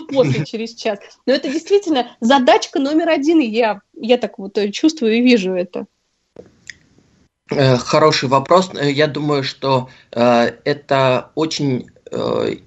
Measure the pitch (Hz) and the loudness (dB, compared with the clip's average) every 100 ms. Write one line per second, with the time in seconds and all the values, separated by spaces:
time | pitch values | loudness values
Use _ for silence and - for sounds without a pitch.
0 | - 269 151 127 160 220 226 - 220 202 | 2 0 0 -2 -4 -8 -10 -8 -8 -8
1 | - _ - 269 302 302 330 403 381 277 | -12 _ -2 -2 -2 -6 0 0 2 -2
2 | 240 - 226 277 254 381 - 339 277 311 | -2 -2 2 2 4 2 0 -4 0 0
3 | 330 320 285 330 240 214 226 202 _ - | 0 0 2 2 2 0 -2 -2 _ -6
4 | 220 240 214 - 196 - 202 202 311 320 | 0 0 -2 -10 -8 -4 -4 0 0 0
5 | 226 226 247 240 185 185 185 - - _ | 0 2 4 4 2 -4 -6 -10 -14 _
6 | _ _ _ - - _ - - _ _ | _ _ _ -20 -20 _ -20 -20 _ _
7 | _ _ _ _ - 143 131 123 - 156 | _ _ _ _ -6 0 2 2 2 2
8 | 156 147 131 135 131 175 185 - 143 139 | 4 2 0 0 2 2 2 -4 -2 0
9 | 151 143 147 143 135 - 135 131 127 - | -2 -2 -2 -2 -4 -6 -2 -2 -2 -14
10 | _ 117 120 117 117 - - 143 - 135 | _ 0 2 2 0 -2 -6 -6 -2 0
11 | 131 127 - - 156 - 143 127 - _ | 2 0 -4 -6 -6 -4 -4 -4 -6 _
12 | - - - 57 55 - | -12 -6 -4 -4 -4 -6